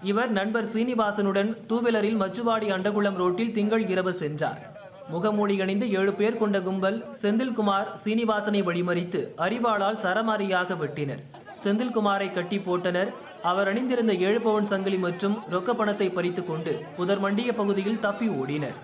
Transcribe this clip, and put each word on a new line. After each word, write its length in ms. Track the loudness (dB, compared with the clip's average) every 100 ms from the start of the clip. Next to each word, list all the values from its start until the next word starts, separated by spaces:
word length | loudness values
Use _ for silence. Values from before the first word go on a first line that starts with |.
| 0
இவர் 220 | 0 2 2
நண்பர் 300 | 2 0 0
சீனிவாசனுடன் 760 | 0 0 2 0 2 2 2 0 -2 -2
டூவீலரில் 500 | 0 2 2 2 2
மச்சுவாடி 440 | 0 0 0 2 2 0
அண்டகுளம் 420 | 2 2 2 2
ரோட்டில் 320 | 2 2 0 0
திங்கள் 300 | 2 2 2
இரவு 200 | 2 0 0
சென்றார். 400 | -4 -2 -4 -4 -14 -18 -18 -18 -8
முகமூடி 420 | -2 0 2 2 2
அணிந்த 220 | 2 0 0 2
ஏழு 120 | 2 2
பேர் 200 | 0 2
கொண்ட 180 | 2 2 0
கும்பல் 320 | 0 0 0 -6 -4
செந்தில்குமார், 680 | 0 2 0 0 2 2 -2 -6
சீனிவாசனை 580 | -2 0 2 0 2 0 2
வழிமறித்து 540 | 0 0 0 0 -4 -4 -2 -2
அரிவாளால் 540 | 0 0 2 0 0
சரமாரியாக 760 | 0 0 0 0 2 0 0 -2
வெட்டினர். 400 | -4 -4 -6 -6 -12 -18 -18 -4
செந்தில்குமாரை 680 | 0 2 2 2 2 2 0 -2
கட்டி 200 | -2 -4 0
போட்டனர். 440 | 0 0 0 -2 -4 -16 -6 -2
அவர் 180 | 2 2
அணிந்திருந்த 420 | 0 0 2 2 2 2
ஏழு 120 | 2 2
பவுன் 240 | 2 2
சங்கிலி 260 | 0 0 0 0
மற்றும் 280 | 0 0 0 -2
ரொக்க 180 | -2 0 0
பணத்தை 280 | 0 2 0 0
பறித்து 260 | -2 -2 -4
கொண்டு 220 | -4 -2 -4 -6 -4
புதர் 240 | 0 0 2
மண்டிய 240 | 0 0 0
பகுதியில் 420 | 0 0 0 0 -2
தப்பி 220 | 0 -2 0
ஓடினர். 380 | -2 -2 -4 -8